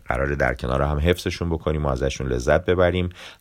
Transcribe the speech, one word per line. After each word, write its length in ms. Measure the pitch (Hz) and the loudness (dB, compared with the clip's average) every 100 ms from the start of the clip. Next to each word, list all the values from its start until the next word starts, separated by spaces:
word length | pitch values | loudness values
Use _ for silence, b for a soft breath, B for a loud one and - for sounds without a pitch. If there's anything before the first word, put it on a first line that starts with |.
| - | -4
قراره 300 | 62 69 71 | -2 -2 0
در 180 | 64 | 0
کنار 280 | - 62 65 | 0 -2 0
هم 160 | 71 73 | 0 2
حفظشون 520 | 85 85 92 - 85 | 2 2 -2 -4 -2
بکنیم 360 | 82 82 76 73 | -2 -2 0 0
و 40 | |
ازشون 380 | 65 67 - 65 | 0 -2 -2 -4
لذت 380 | 62 71 76 - | -2 2 2 4
ببریم، 440 | 87 90 90 90 - B B | 4 4 2 -2 -6 B B